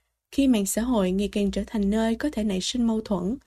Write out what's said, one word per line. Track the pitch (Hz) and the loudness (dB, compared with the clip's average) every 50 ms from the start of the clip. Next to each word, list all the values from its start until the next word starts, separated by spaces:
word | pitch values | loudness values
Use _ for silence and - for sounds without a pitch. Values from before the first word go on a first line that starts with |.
| _ _ _ _ _ _ - | _ _ _ _ _ _ 0
Khi | - 277 262 | 2 4 4
mạng | 247 208 202 | 4 2 2
xã | 190 - 214 226 | 0 -2 -2 0
hội | 254 247 214 185 185 | 2 2 2 2 2
ngày | 185 196 208 196 - | 2 0 -2 0 0
càng | 208 202 196 | 0 0 0
trở | - 196 208 | 0 -2 -4
thành | - - 214 202 196 | -4 -2 0 0 2
nơi | 214 226 220 226 226 | 2 2 0 0 0
có | 220 - 302 302 | 0 -2 -4 -2
thể | 220 214 | -2 -2
nảy | 214 190 185 | -2 -2 -2
sinh | 185 - - 247 233 | -4 -4 -2 0 0
mâu | 233 220 220 | 2 0 0
thuẫn, | 214 - 208 175 175 190 - - - | 0 -2 -2 -2 -2 -4 -4 -6 -10